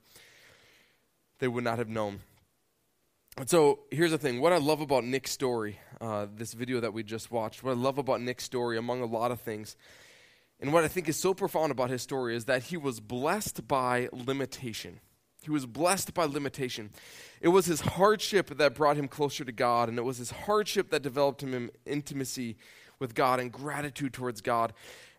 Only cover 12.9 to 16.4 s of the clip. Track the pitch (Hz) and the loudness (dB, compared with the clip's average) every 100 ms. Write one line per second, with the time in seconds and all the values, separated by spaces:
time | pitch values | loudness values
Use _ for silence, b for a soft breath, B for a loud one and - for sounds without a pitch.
12.9 | 113 107 123 147 208 - - 120 139 123 | -6 -6 -2 0 0 -2 -8 -2 0 2
13.9 | 123 123 127 123 135 127 - 123 107 90 | 2 0 -4 -4 -2 -4 -6 -10 -10 -12
14.9 | 87 _ _ _ _ 156 151 127 123 175 | -16 _ _ _ _ -4 -4 -2 0 2
15.9 | 190 - - 156 147 | 2 0 0 0 0